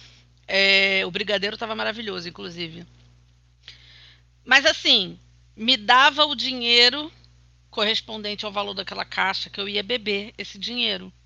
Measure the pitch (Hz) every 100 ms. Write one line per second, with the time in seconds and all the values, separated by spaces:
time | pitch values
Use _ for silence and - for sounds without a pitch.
0 | - - _ _ - 196 196 196 196 190
1 | 190 190 208 202 202 214 220 220 220 220
2 | 214 185 175 196 190 170 170 170 175 _
3 | - _ _ _ _ _ - - - -
4 | - - _ _ - 262 294 339 330 240
5 | 175 175 _ _ _ - 226 254 208 247
6 | 294 285 294 247 247 254 233 240 247 285
7 | 311 - _ _ _ _ _ - 214 220
8 | - 214 208 202 214 202 202 196 185 196
9 | 190 - 190 190 185 - 202 202 202 247
10 | 208 202 208 - 202 202 196 240 226 180
11 | 92 -